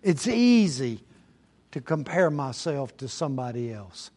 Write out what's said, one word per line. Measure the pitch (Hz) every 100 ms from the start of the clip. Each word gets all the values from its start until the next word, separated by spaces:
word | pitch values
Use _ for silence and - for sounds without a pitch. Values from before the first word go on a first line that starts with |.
It's | 196 151 233
easy | 233 247 233 202 131 127 110 _ _ _ _ _ _ _
to | 147
compare | 123 160 131 170 175
myself | 147 135 117 170 143 131 -
to | 131
somebody | - 151 131 123 117 120
else. | 107 95 - -